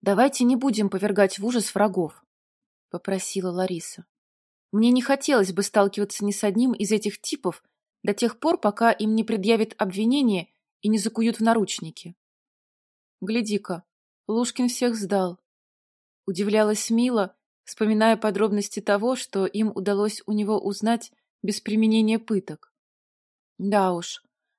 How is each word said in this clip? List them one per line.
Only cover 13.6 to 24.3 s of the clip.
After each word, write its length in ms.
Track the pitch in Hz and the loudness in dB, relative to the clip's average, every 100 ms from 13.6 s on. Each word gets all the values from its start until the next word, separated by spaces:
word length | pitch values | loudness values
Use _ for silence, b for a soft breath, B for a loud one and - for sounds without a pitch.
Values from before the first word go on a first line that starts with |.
| - 175 _ _ _ _ - | -4 -10 _ _ _ _ -4
Лушкин 420 | 220 240 - 247 | -2 -2 0 -2
всех 280 | 240 247 220 | 0 -2 -2
сдал», 420 | 196 202 185 180 _ _ _ _ _ _ _ _ | -2 0 -2 -6 _ _ _ _ _ _ _ _
удивлялась 640 | - 175 208 214 214 214 - | -8 -4 0 2 2 0 0
Мила, 480 | 226 247 240 190 _ _ _ | 0 2 2 -2 _ _ _
вспоминая 520 | - - 220 214 220 220 | -20 -4 0 4 4 4
подробности 640 | 220 190 214 202 202 - | 0 0 0 0 -2 -6
того, 360 | 196 202 226 254 | 0 2 2 -2
что 280 | - 196 | -4 -2
им 260 | 190 208 220 | -2 0 -2
удалось 480 | 196 190 202 208 208 | -2 -2 0 0 -4
у 80 | - | -4
него 260 | 214 208 214 | -2 0 0
узнать 540 | - 202 214 233 - _ _ _ | -2 -4 -2 -2 -4 _ _ _
без 180 | - 202 | -6 -6
применения 580 | - 214 220 220 220 220 | -2 2 4 4 2 0
пыток. 540 | 220 208 - 151 _ _ _ _ _ _ _ _ _ _ | -2 -4 -4 -16 _ _ _ _ _ _ _ _ _ _
«Да 340 | 190 202 190 | 0 2 2
уж, 320 | 175 175 - _ | 0 -6 -14 _